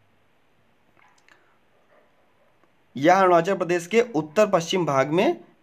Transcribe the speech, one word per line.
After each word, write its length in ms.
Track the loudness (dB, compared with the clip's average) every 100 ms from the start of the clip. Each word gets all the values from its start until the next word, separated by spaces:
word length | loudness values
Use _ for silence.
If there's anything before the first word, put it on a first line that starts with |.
| _ _ _ _ _ _ _ _ _ _ _ _ _ _ _ _ _ _ _ _ _ _ _ _ _ _ _ _ _ -2
यह 240 | 2 4
अरुणाचल 360 | 4 2 0 -4
प्रदेश 300 | -4 -4 -2
के 140 | -2
उत्तर 460 | 0 -4 -4 0 0
पश्चिम 400 | 0 -2 -4 -2
भाग 220 | -2 0
में 360 | 0 -2 -4 -12 _